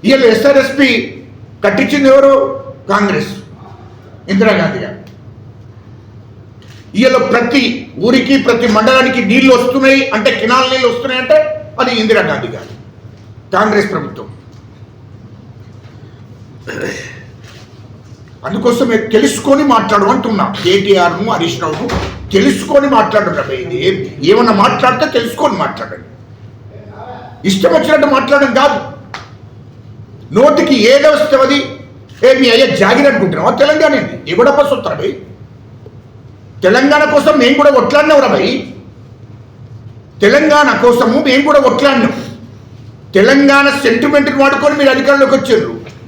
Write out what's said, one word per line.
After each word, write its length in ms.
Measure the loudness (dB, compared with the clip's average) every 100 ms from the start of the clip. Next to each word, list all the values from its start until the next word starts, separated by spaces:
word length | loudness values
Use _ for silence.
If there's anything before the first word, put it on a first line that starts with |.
| 2
ఇవాళ 180 | 4 4
ఎస్ఆర్ఎస్పి 640 | 2 2 2 0 0 0 0 -4 -14 -20 -20 -20 -6
కట్టించింది 460 | -4 -2 -2 0 4
ఎవరు? 540 | 4 4 2 0 -8 -14 -18 -4
కాంగ్రెస్, 440 | -2 -2 -4 -6 -12 -18 -20 -20 -20 -20 -20 -20 -20 -4
ఇందిరాగాంధీ 500 | 0 2 2 -2 -4
గారు. 180 | -10 -14 -20 -20 -20 -20 -20 -20 -20 -20 -20 -20 -20 -20 -20 -20 -20 -20 -20 -20 -12 0
ఇవాళ 200 | 2 2
ప్రతి 760 | 0 0 0 0 -2 -6 -10 -4
ఊరికి, 380 | 0 0 2 0
ప్రతి 300 | 2 0 0
మండలానికి 580 | 0 2 2 2 -2 0
నీళ్లు 300 | 2 4 4
వస్తున్నాయి 540 | 2 0 2 2 0
అంటే, 220 | -2 -2
కెనాల్ 400 | -2 0 0 0
నీళ్లు 160 | 0 -2
వస్తున్నాయి 340 | -2 -6 -6
అంటే 140 | 0 2 2 -6 -12 -6
అది 160 | -4 -2
ఇందిరాగాంధీ 520 | 0 0 0 -6 -8
గారు, 240 | -12 -16 -20 -20 -20 -20 -20 -20 -20 -6
కాంగ్రెస్ 400 | -2 0 0 -2
ప్రభుత్వం. 360 | -6 -10 -14 -18 -20 -20 -20 -20 -20 -20 -20 -20 -20 -20 -20 -20 -20 -20 -20 -20 -20 -20 -20 -20 -20 -20 -20 -16 -10 -10 -12 -16 -20 -20 -20 -20 -20 -20 -20 -20 -20 -20 -20 -20 -16 -10
అందుకోసమే 520 | -4 -2 0 0 -2
తెలుసుకొని 680 | 0 0 0 -4 0 0
మాట్లాడు 420 | 2 0 0 0 0
అంటున్నా. 480 | 0 -2 -4 -4 -4
కేటీఆర్ను, 680 | 0 0 2 2 2 -2 -6
హరీష్ 300 | -4 -4 -6
రావును 560 | -6 -6 -6 -6 -8 -12 -2
తెలుసుకొని 560 | 2 2 0 0 0 2
మాట్లాడండి 520 | 0 0 0 -2 -4
అబ్బాయి. 220 | -6 -8
ఇది 160 | -8 -4 -2
ఏం-, 380 | -2 -6 -6 0
ఏమన్నా 280 | 2 2
మాట్లాడితే 520 | 2 0 2 -2 0 -2
తెలుసుకొని 520 | -2 -4 -4 -4 -2
మాట్లాడండి. 500 | -6 -8 -12 -14 -18 -20 -20 -20 -20 -20 -20 -20 -20 -20 -18 -18 -20 -8 -4
ఇష్టం 260 | 0 0
వచ్చినట్టు 340 | 0 0 0 2
మాట్లాడడం 460 | 0 0 0 2
కాదు. 440 | 2 0 0 -8 -16 -18 -20 -20 -20 -20 -20 -20 -20 -20 -20 -20 -20 -6
నోటికి 560 | 2 2 2 0 2 4
ఏదో 200 | 4 4
వస్తే 260 | 2 0 2
అది, 220 | 2 0 -4 -14 -20 -20 -20 0 2
"ఏ 120 | 4
మీ 100 | 4
అయ్యా 260 | 4 2 2
జాగిరి 320 | 0 2 2
అనుకుంటున్నావా? 440 | 2 -2 -2 -2
తెలంగాణ 440 | 0 2 2 2 0
ఏంది? 360 | -4 -10 -6
ఎవడప్ప 300 | 0 2 2
సొత్తరా 340 | 0 -2 -6 -6
భయ్? 180 | -6 -8 -16 -20 -20 -20 -20 -20 -20 -20 -20 -20 -20 -20 -20 -2
తెలంగాణ 400 | 2 2 2 2
కోసం 360 | 2 2 2 2
మేము 140 | 2
కూడా 180 | 4 4
కొట్లాడినావురా 560 | 4 2 2 4 4 2
భయ్. 340 | 0 -2 -4 -8 -16 -20 -20 -20 -20 -20 -20 -20 -20 -20 -20 -20 -20 -20 -2
తెలంగాణ 600 | 2 2 2 2 2 2
కోసము 380 | 2 2 2 0
మేము 240 | 0 0
కూడా 160 | 4 2
కొట్లాడినాం." 640 | 2 2 0 2 -2 -4 -12 -16 -20 -20 -20 -20 -20 -20 -4 0
తెలంగాణ 540 | 2 4 4 4 2
సెంటిమెంట్ని 640 | 0 -2 0 0 0 0 0
వాడుకొని 400 | 0 2 -2 2
మీరు 140 | 2
అధికారంలోకి 460 | 2 0 2 2 0
వచ్చారు. 460 | 0 0 -2 -8 -14 -20